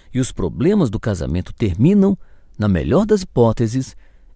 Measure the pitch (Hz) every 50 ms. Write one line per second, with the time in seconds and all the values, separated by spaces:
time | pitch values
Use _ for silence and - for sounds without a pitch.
0 | - - - 123 131 - - - 98 82 - - 123 175 214 208 160 113 98 110
1 | - 117 101 85 71 64 78 90 90 - - - 120 98 82 90 120 170 208 202
2 | 190 202 196 - - - - - - - - - 107 104 92 82 65 76 - 175
3 | 220 214 214 202 185 - - 135 117 113 110 - 117 110 117 131 127 - - -
4 | - - - - - - -